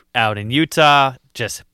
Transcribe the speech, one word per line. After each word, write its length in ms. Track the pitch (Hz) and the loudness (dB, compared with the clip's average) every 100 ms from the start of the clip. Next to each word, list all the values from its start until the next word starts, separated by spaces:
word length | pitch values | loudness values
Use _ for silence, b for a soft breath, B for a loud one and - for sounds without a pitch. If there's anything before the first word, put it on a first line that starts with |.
| _ | _
out 240 | 123 110 104 | -2 -2 -4
in 140 | 107 | -4
Utah, 640 | 135 160 - 151 143 135 127 _ | -4 -2 2 4 4 2 -4 _
just 300 | - 110 - _ | -10 -10 -10 _